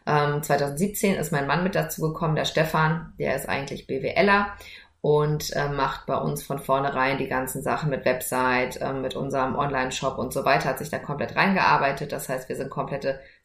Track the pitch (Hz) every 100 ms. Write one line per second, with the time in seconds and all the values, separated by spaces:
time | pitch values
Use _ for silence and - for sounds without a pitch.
0 | - 147 147 147 147 143 143 143 196 -
1 | 196 180 151 143 139 156 185 165 156 -
2 | 160 160 160 147 135 151 156 156 156 160
3 | - - 143 135 - 135 139 135 - 135
4 | 139 - 202 202 208 - - - - _
5 | 151 151 151 151 - - 143 139 135 -
6 | - 131 151 147 - 139 - 135 143 131
7 | 131 139 131 131 131 135 123 120 156 131
8 | 127 127 - 127 127 123 127 - 135 135
9 | 131 - 139 135 131 120 143 135 131 -
10 | 135 127 127 135 135 147 139 131 - -
11 | - 143 117 - 185 185 117 147 139 135
12 | 147 139 - 131 - 135 131 147 127 139
13 | 139 131 - _